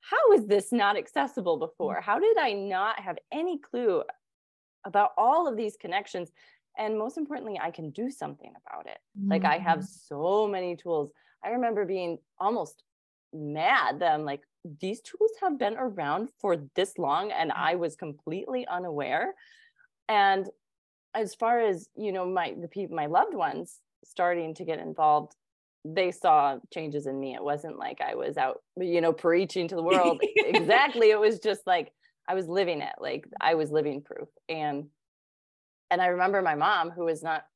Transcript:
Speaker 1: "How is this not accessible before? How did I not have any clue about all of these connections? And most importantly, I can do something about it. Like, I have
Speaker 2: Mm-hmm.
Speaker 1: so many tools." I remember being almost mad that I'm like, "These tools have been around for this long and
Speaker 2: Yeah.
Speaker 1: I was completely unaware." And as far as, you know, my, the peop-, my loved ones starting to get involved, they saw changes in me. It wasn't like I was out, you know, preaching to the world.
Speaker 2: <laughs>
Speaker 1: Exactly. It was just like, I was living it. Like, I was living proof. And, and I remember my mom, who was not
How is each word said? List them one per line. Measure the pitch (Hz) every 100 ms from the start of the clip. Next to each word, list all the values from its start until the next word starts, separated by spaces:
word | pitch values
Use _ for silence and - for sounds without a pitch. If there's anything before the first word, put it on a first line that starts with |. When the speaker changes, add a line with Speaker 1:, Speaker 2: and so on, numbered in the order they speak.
Speaker 1:
"How | - 466 554
is | 392 208
this | 202 190
not | 240 202 202
accessible | - - 277 - 180 156
before? | 160 - 151 160
How | 170 226
did | 415 440
I | 277
not | 202 196 185 208 226
have | 196 160 _
any | 277 349 311
clue | - 240 240 170 - - _ _ _ _ _ _
about | 202 196 208 -
all | 226 320 330
of | 220
these | 214 -
connections? | 190 185 196 185 170 _ _ _ _ -
And | 214 220
most | 220 302
importantly, | 294 285 220 190
I | 170
can | 170 156
do | 143 240
something | 277 147 143 - - -
about | - -
it. | - _ 202 196
Like, | 196 180
I | 160
have | 175 165
Speaker 2:
Mm-hmm. | - - -
Speaker 1:
so | 143 165 202 214
many | 190 180 170
tools." | 175 160 143 _ _ _
I | -
remember | 240 240 208 190
being | 190 175 165 _ _
almost | 196 233 160 - _ _ _ _ _
mad | 160 147 151 180 254 160 139
that | 170
I'm | 151 151
like, | 143 _ _ 175 147
"These | 185 226
tools | - - 440 440
have | 381 285
been | 220 226
around | 262 196 143 160 240 _
for | 208 170 143
this | - 196 -
long | 151 151 208
and | - 160
Speaker 2:
Yeah. | - 147
Speaker 1:
I | 175
was | 170 147
completely | 170 147 - 175 - 254 247
unaware." | 180 180 147 139 160 370 381 - _ _ _ _ _ -
And | 214 196 196 190 - _ _ _ _ _ 214
as | 208
far | - 226 240
as, | 226 180 -
you | - 208
know, | 190 180
my, | 185 160 95
the | 170
peop-, | 196 180
my | 165 147
loved | 175 370
ones | 277 160 139 175 - _ _
starting | _ - 175 175 160
to | 160
get | 165 160
involved, | 165 156 156 151 151 _ _ _ _ _
they | 151 160 180
saw | 175 185 156 143 135 -
changes | - 156 147 135
in | 135
me. | 135 127
It |
wasn't | 143 147 160 -
like | - -
I | - -
was | 135 151
out, | 131 - _ -
you | 180 170
know, | 165
preaching | 160 170 170 190 190 170
to | 175
the |
world. | 165 185 180 - 415
Speaker 2:
<laughs> | 427
Speaker 1:
Exactly. | - - 160 233 277 240 220
It | 214
was | 214 220
just | 214 196 -
like, | 180 151 _ _ _ -
I |
was | 190 170
living | 180 196 156
it. | - -
Like, | 131 147 - -
I | -
was | 165 151
living | 151 151 139
proof. | 143 - 151 _ -
And, | 160 151 143 147 _ _ _ _ _ _ _ _ _ _
and | 180
I | 180
remember | 180 185 202
my | 180 147
mom, | 170 202 165
who | 170
was | 170 156
not | 156 156 -